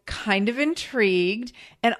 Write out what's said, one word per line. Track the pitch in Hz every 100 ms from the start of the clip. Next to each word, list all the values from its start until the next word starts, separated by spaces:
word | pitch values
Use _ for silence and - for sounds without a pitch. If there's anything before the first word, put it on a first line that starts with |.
kind | - - - 196 208
of | 240
intrigued. | 294 330 - 262 202 180 180 208 247 - - -
And | 233 -